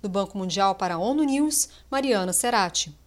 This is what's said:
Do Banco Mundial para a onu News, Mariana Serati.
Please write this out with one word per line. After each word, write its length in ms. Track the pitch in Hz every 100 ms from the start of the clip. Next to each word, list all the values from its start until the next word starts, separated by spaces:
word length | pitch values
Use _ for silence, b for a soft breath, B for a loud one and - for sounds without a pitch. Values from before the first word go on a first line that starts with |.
Do 60 | 208
Banco 300 | 190 196 202
Mundial 380 | 185 175 196 190
para 200 | 180 170
a 40 |
onu 240 | 202 285
News, 460 | 294 269 302 302 - B B
Mariana 400 | 269 269 214 185
Serati. 640 | 180 247 233 180 - - 147